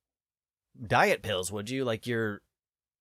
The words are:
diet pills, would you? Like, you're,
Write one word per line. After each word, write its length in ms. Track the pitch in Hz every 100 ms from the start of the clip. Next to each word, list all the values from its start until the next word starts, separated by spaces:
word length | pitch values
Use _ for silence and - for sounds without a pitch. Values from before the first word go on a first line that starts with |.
| _ _ _ _ _ _ _ 131
diet 400 | 110 123 208 170
pills, 300 | - 95 92
would 180 | 104 104
you? 140 | 131
Like, 220 | 127 110 120
you're, 340 | 117 110 101 _ _ _ _ _ _